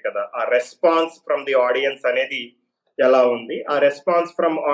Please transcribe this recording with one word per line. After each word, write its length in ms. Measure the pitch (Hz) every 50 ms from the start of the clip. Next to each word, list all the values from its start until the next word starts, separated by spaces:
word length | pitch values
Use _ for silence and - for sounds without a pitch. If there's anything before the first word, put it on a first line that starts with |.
| -
కదా. 220 | 107 101 101 101 - -
ఆ 160 | 123 113 -
response 600 | 123 123 120 - - _ - 170 165 165 165 165
from 420 | - - _ - 147 143 135 139 135
the 140 | 127 123
audience 420 | 123 127 135 139 135 135 135 - 127
అనేది 440 | 120 127 135 135 143 127 120 120 _ _ _ _ _ _ _ _ _ -
ఎలా 260 | 131 127 131 131 127
ఉంది, 380 | 123 120 117 117 117 156 - - -
ఆ 100 | 147 139
response 480 | 143 143 143 - - 185 175 170 170 170
from 260 | - - 165 165 160 156 151 147